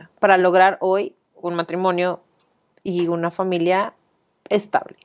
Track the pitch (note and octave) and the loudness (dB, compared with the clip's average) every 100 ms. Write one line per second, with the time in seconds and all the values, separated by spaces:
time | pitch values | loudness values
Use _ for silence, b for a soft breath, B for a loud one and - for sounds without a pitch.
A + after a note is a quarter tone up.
0 | E3 - G3+ F#3+ F3+ F#3 F#3 - F#3 F#3+ | -16 -2 2 4 4 4 4 2 -2 -2
1 | G#3+ _ _ _ F3 E3+ E3 F3 F#3 F3 | -4 _ _ _ -10 -6 -6 -4 -2 -2
2 | F3+ E3+ _ _ _ _ _ _ G3+ F3 | -2 -6 _ _ _ _ _ _ -8 -4
3 | E3+ E3+ E3+ E3+ F#3+ F3 E3+ F#3 A3+ _ | -2 -2 -4 -4 -4 -2 0 -2 -2 _
4 | _ _ _ _ - G#3 G#3 - - - | _ _ _ _ -4 -4 -2 -6 -6 -20